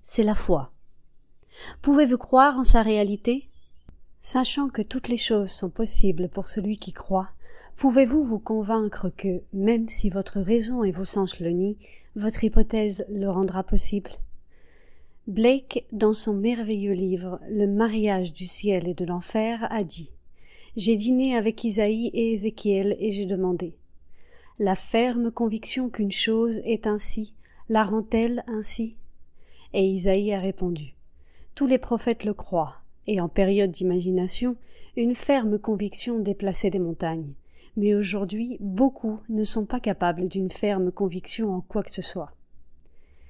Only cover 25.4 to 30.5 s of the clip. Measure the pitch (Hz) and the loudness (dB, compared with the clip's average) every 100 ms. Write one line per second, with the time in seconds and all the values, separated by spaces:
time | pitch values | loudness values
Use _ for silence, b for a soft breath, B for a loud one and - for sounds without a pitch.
25.4 | 226 220 - 262 254 - 202 185 - 220 | -2 -2 -4 -4 -4 -4 -4 0 0 2
26.4 | 233 226 220 214 214 208 - - 214 - | 0 -2 -2 -2 -2 -2 0 -2 -4 -12
27.4 | b b - 220 208 214 220 226 233 240 | b b 0 2 2 0 0 0 0 -2
28.4 | - 220 214 - 226 - - - - b | -6 -6 -4 -4 -6 -8 -14 -16 -20 b
29.4 | b b b - 190 190 185 190 208 196 | b b b 0 2 2 2 2 2 -2
30.4 | 190 | -4